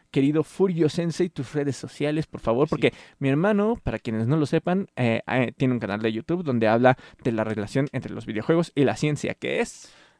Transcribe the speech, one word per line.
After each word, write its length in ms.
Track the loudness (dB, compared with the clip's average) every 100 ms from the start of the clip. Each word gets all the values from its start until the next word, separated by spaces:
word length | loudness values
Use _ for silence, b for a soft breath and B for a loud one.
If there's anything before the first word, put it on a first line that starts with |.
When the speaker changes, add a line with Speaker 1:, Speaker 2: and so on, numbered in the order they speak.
| b
Speaker 1:
Querido 340 | 0 2 2
Furio 460 | 0 0 0 2 0
Sensei, 400 | 0 -2 -2 -2
tus 240 | -4 -8
redes 220 | -4 -4 -4
sociales, 480 | -8 -6 -4 -2 -4
por 140 | -6
favor, 260 | -2 0 0
Speaker 2:
Sí. 20 |
Speaker 1:
porque 220 | 2 0 B B B
mi 100 | 0
hermano, 500 | 2 2 2 0 -2
para 160 | -4 -6
quienes 260 | -4 -2 0
no 100 | 0
lo 120 | 2
sepan, 400 | 0 0 -2 -2 -2
eh, 260 | 0 0 0
eh, 240 | 0 -2 0
tiene 200 | 0 0
un 40 |
canal 220 | -2 -2
de 100 | -2
YouTube 320 | -2 -2 -4
donde 240 | 0 2 4
habla 300 | 6 4 4 B B
de 80 | -4
la 100 | -2
relación 440 | -2 -4 -4 -2 -2
entre 200 | -4 -8
los 140 | -10 -8
videojuegos 460 | -4 0 0 0
y 100 | 0
la 120 | 0 0
ciencia, 400 | -2 -2 -6 -6
que 240 | -4 -4
es 340 | -4 -8 -20 b b b